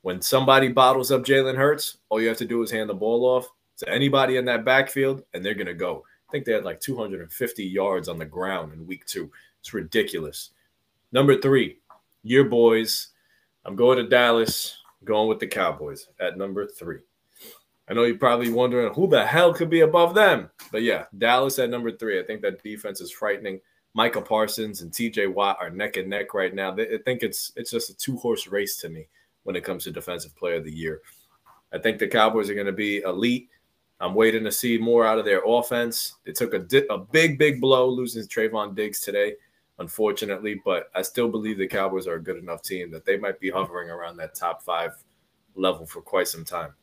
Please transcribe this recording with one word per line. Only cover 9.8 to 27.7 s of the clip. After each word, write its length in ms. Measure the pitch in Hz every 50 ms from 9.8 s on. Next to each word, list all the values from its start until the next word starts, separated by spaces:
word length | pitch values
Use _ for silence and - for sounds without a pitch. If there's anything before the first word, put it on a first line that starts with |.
| 82 80 - 113 104 - - 85 78 73 - - - - _ _ _ _ _ _ _ _ _ _ _ _
Number 280 | - 127 139 139 131 131
three, 400 | - 135 139 131 110 92 - _ _ _ - _ _ _ _ _ _
your 200 | 107 123 135 135
boys. 680 | 110 123 117 117 117 113 113 113 110 - - - - _ _ _ _ _ _ _ _ _ _ _
I'm 140 | - 98
going 200 | 95 120 127 131
to 120 | 127 117 120
Dallas, 720 | 127 123 123 120 117 117 113 110 - - - - - - _ _ _ _ _
going 240 | - 107 107 110 110
with 100 | 107 104
the 80 | 110
Cowboys 600 | 90 - 110 92 85 80 76 76 73 71 - - _ _ -
at 180 | 92 87 82
number 300 | 92 98 98 95 101 101
three. 320 | 101 - - 85 85 78 69 _ _ _ _ _ _ _ _ - - - _ _ _ _ _ _ -
I 40 | 101
know 100 | 117 120
you're 140 | 120 113
probably 340 | 104 139 123 120 120 123 117
wondering 420 | 113 120 123 123 123 123 117 104 -
who 140 | 143 185
the 180 | 185 151 120 101
hell 280 | - 143 165 180 170 170
could 160 | 170 170 160
be 100 | 165 165
above 340 | 160 156 160 175 170 170 175
them. 360 | 214 214 190 160 113 87 - _ - - - -
But 80 | 107
yeah, 240 | 117 117 101 82 - - -
Dallas 400 | 98 113 117 123 131 135 135 131 135
at 100 | 127 117
number 240 | 123 120 117 113 -
three. 260 | - 117 107 101 92
I 40 | 87
think 180 | - 110 104
that 200 | 104 101 92 -
defense 380 | _ 107 107 104 - 104 95 -
is 100 | 90 87
frightening. 520 | - - 107 104 101 98 107 101 95 95 _ _ _ _ _ _ _
Micah 280 | 110 113 120 - 107
Parsons 600 | - - 113 107 110 104 - - 110 107 101 -
and 120 | 87 82 -
T 160 | - 117 113
J 180 | 107 110 101
Watt 300 | 95 92 98 101 98 95 -
are 80 | 90 85
neck 260 | 85 95 104 101 -
and 140 | 98 92 95
neck 240 | 101 104 101 - -
right 200 | 101 95 92 95
now. 180 | 98 98 95
They, 240 | 92 101 113 110 113
I 20 | 107 -
think 180 | 127 127 120 120
it's, 300 | 104 - - - - _
it's 160 | - 120 -